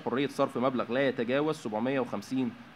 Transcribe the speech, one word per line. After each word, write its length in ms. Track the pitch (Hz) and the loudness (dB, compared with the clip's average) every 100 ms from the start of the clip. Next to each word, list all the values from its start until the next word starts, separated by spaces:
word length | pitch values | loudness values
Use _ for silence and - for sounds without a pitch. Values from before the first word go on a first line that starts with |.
حرية 240 | 156 123 143 | -2 0 0
صرف 300 | - 135 131 | 2 0 2
مبلغ 340 | 127 123 107 | 2 2 0
لا 160 | 123 139 | 2 2
يتجاوز 480 | 127 117 135 151 151 | 2 0 2 2 -2
سبعمية 440 | 120 107 123 135 | -2 -2 0 0
وخمسين 500 | 120 104 - 131 123 - - | -2 -4 -2 -2 -2 -4 -14